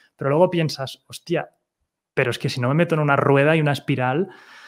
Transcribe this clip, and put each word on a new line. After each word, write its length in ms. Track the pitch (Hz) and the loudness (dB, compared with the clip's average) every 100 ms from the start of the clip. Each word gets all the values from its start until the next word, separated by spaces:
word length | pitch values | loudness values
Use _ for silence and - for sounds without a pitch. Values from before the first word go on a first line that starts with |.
| _ _ | _ _
pero 140 | 135 | -2
luego 200 | 147 180 | 2 2
piensas, 540 | 170 156 - 131 - _ | 2 -4 -4 -10 -12 _
"Hostia, 420 | - - 165 - _ _ _ _ _ _ | -18 -6 -6 -6 _ _ _ _ _ _
pero 180 | - 123 | -2 -2
es 80 | - | -2
que 80 | 139 | -6
si 120 | 131 | -2
no 80 | 123 | 0
me 40 | 147 | 0
meto 200 | 170 156 | 0 0
en 60 | |
una 160 | 147 139 | 2 2
rueda 380 | 135 139 147 160 | 4 4 4 2
y 40 | |
una 120 | 147 | 0
espiral, 560 | 139 - 131 127 143 196 - - - | -2 -4 -2 -2 -2 -4 -8 -20 -20